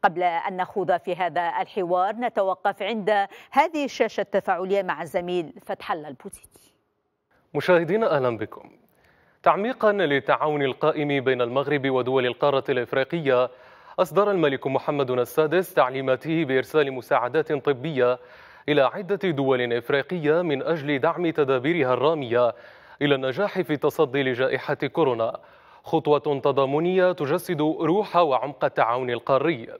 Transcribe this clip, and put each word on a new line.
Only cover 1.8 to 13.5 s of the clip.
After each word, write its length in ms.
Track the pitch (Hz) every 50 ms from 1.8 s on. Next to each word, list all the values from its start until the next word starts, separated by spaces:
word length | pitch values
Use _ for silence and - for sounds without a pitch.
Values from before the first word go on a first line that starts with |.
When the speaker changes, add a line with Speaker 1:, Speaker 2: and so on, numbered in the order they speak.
| 185 170 175 180 180 196 220
Speaker 1:
نتوقف 680 | 220 247 233 _ 214 196 190 185 - _ 202 196 _ 202
عند 440 | 190 233 220 190 185 214 202 196 196 - - - _
هذه 340 | - 269 302 349 320 302 285
الشاشة 360 | 247 - - 240 214 - -
التفاعلية 600 | 202 _ - 196 - - 190 170 185 190 196 202 190
مع 200 | 185 160 143 170
الزميل 500 | 156 - 185 175 175 175 180 165 143 - 202 -
فتح 260 | - 202 - - - 202
الله 160 | 165 147 151
البوزيدي. 680 | 135 - - 196 - - _ _ _ - _ _ _ _ _ _ _ _ _ _ _ _ _ _ _ _ _ _ _
Speaker 2:
مشاهدينا، 640 | 147 135 - 180 170 170 147 185 220 226 190 156
أهلًا 200 | 143 127 123 117
بكم. 340 | 107 110 - - - - - - _ _ _ _ _ _ _ _ _ _ _ _ _ -
تعميقًا 500 | 180 156 175 202 233 254 - 247 214 208
للتعاون 680 | 202 185 151 143 139 - - 143 120 139 156 151 147 143
القائم 640 | 135 120 - - 151 - 151 147 147 143 139 127
بين 180 | 131 131 123 123
المغرب 480 | 117 123 135 139 139 151 143 131 135
ودول 360 | 131 127 120 120 131 135 123
القارة 380 | 123 120 - - 143 139 139 123 -
الإفريقية، 840 | 143 143 120 - - 131 135 - - 175 156 135 127 123 127 123